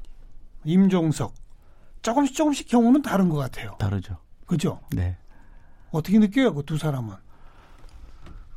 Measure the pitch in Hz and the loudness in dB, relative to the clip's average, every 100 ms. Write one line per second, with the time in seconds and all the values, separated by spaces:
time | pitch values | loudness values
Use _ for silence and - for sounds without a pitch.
0 | - - - - - - 151 185 196 180 | -12 -16 -16 -18 -16 -10 0 4 6 4
1 | 160 - 117 - - - - - - - | 2 -2 -4 -8 -20 -20 -20 -20 -20 -8
2 | 233 240 277 - 302 277 - 240 233 285 | -2 2 2 2 0 0 2 4 6 4
3 | 254 196 185 151 127 - 107 - 101 98 | 4 2 2 2 -4 -8 -10 -4 -2 -2
4 | 92 92 - - - 160 170 - - - | -6 -12 -14 -14 -4 -2 -2 -4 -6 -4
5 | 90 87 - - - - - - - 160 | -4 -6 -14 -20 -20 -20 -20 -20 -6 -6
6 | 156 214 208 269 262 143 143 151 156 135 | 2 4 4 4 2 0 -4 -4 -2 -4
7 | 113 95 - - - - - - - - | -6 -12 -20 -20 -20 -20 -20 -20 -20 -20
8 | - - - - - | -20 -18 -18 -18 -18